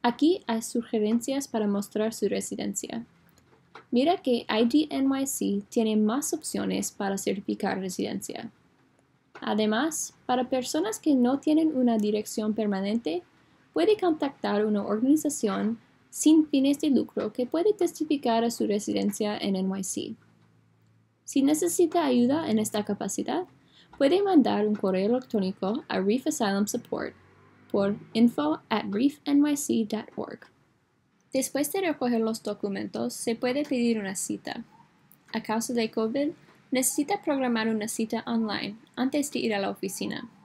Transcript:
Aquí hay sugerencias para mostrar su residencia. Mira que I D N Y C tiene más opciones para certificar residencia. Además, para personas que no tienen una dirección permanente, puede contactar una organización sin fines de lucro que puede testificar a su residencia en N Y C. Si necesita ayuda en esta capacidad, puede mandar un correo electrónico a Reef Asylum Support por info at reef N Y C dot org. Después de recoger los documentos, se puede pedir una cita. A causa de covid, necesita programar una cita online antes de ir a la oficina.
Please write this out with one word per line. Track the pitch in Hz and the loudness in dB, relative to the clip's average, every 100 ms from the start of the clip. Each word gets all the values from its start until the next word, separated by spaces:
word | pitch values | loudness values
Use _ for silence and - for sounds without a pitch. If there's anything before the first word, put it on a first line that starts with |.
Aquí | 240 240 302 381 - | 0 2 2 2 -2
hay | 226 | -4
sugerencias | - 240 233 226 208 233 254 269 277 | -2 -6 -2 0 2 0 0 -4 -2
para | 226 208 | -2 0
mostrar | 202 208 214 220 | 0 -2 -2 -2
su | 226 196 | -2 -2
residencia. | 190 - - 208 202 - 233 233 _ _ _ _ _ _ - _ | -2 -4 -6 -6 -6 -8 -10 -10 _ _ _ _ _ _ -20 _
Mira | 240 285 381 | 2 2 2
que | - 240 - | 0 0 0
I | 214 233 | 0 4
D | 294 311 | 4 2
N | 269 269 269 | 0 0 0
Y | 269 | -2
C | - 202 202 208 | -2 -2 -2 -2
tiene | - 220 214 | 0 2 2
más | 214 240 294 | 2 0 -4
opciones | 311 - 202 196 185 202 | -6 -6 -6 -4 -4 -6
para | - 202 196 | -6 -4 -2
certificar | 208 196 - 208 202 196 | -4 -4 -4 -4 -2 -4
residencia. | 190 185 202 196 - - 233 _ _ _ _ _ _ _ _ - | -6 -6 -6 -6 -8 -12 -14 _ _ _ _ _ _ _ _ -10
Además, | 226 214 214 220 311 - - _ - | -4 0 0 0 -2 -4 -10 _ -2
para | 254 254 | -2 0
personas | 262 247 311 403 427 | -4 -2 -4 -4 -2
que | 320 269 | 2 4
no | 240 277 | 4 2
tienen | - 311 320 | 2 2 2
una | 262 240 226 | 2 2 2
dirección | 208 208 214 - 214 | 0 -2 -4 -4 -2
permanente, | 214 214 190 196 226 302 349 - _ _ _ _ | -2 -2 -2 -2 -2 -2 -6 -8 _ _ _ _
puede | 302 349 427 | 0 2 4
contactar | 359 311 277 - 208 208 214 | 2 2 -2 -2 -2 2 2
una | 208 | 0
organización | 202 208 254 302 302 285 220 196 202 233 _ _ _ | 0 0 4 4 2 -2 -2 0 -2 -4 _ _ _
sin | - 302 320 311 | 2 6 6 6
fines | 269 269 285 | 2 2 2
de | 311 | 2
lucro | 240 - - 214 | 2 2 -4 -6
que | - 247 | -4 -2
puede | 320 403 | 0 0
testificar | 415 339 - 311 285 247 226 | 2 -2 -2 -2 0 2 2
a | 233 | 0
su | 233 214 | 0 0
residencia | 208 208 208 202 202 208 208 | 0 0 0 -2 -2 -4 -2
en | 208 190 | -2 0
N | 190 196 | -2 -2
Y | |
C. | 185 - - 226 _ _ _ _ _ _ _ _ _ _ | -6 -6 -8 -12 _ _ _ _ _ _ _ _ _ _
Si | - 277 | -2 2
necesita | 277 302 349 - 339 349 | 4 2 0 2 2 4
ayuda | 294 247 240 294 - | 2 4 4 2 2
en | 220 | 0
esta | 220 214 | 0 -2
capacidad, | 208 202 196 - 208 311 359 _ _ _ _ - | -2 -4 -4 -4 -4 -4 -6 _ _ _ _ 0
puede | 277 359 | 2 4
mandar | 403 349 208 202 214 | 6 6 6 2 0
un | 214 | 0
correo | 190 185 202 | 0 2 2
electrónico | 247 254 214 185 - 190 233 - | 0 0 -2 -2 -2 -4 -4 -4
a | 196 | -2
Reef | 190 254 320 | 2 2 0
Asylum | 294 214 196 202 | 0 0 2 0
Support | 240 - - - - _ _ - _ _ | -4 -6 -8 -8 -10 _ _ -20 _ _
por | 202 196 214 - | 0 0 -2 -4
info | 220 233 262 294 311 _ | 4 4 4 -2 -2 _
at | 214 208 | -4 -2
reef | 202 277 - | 0 0 0
N | - 285 294 | 0 4 4
Y | 285 | 0
C | - 233 208 | 0 0 0
dot | 214 220 - | -4 -6 -10
org. | - - - _ _ _ _ _ _ _ _ | -10 -12 -18 _ _ _ _ _ _ _ _
Después | 262 262 269 285 | -4 -2 -2 -2
de | 294 | 0
recoger | 349 294 247 233 | -2 0 0 2
los | 226 226 | 0 -2
documentos, | - 208 208 196 208 214 233 | -6 -6 -4 -4 -6 -4 -6
se | - - 226 | -4 -4 -2
puede | 247 262 294 | 0 -2 -2
pedir | 254 240 226 | 2 2 2
una | 190 190 | -2 -6
cita. | - 202 - - - - - _ _ - _ | -6 -6 -6 -10 -12 -20 -20 _ _ -20 _
A | 220 | -8
causa | - 214 226 | -2 -4 -2
de | 240 220 | -2 0
covid, | 226 220 254 294 - - - _ | 0 -2 0 -2 -4 -20 -20 _
necesita | 254 269 - 285 403 | 0 0 -2 -2 -2
programar | - 277 254 226 220 | -2 0 0 0 0
una | 226 214 | -2 -4
cita | - 220 226 - | -4 -2 -4 -2
online | 233 220 202 - 214 - - | -2 -2 -4 -6 -10 -14 -4
antes | 262 294 285 | 0 0 -2
de | - | -2
ir | 233 | -2
a | 202 | 0
la | 196 | -2
oficina. | 196 190 - 196 - - _ | -4 -8 -6 -6 -8 -12 _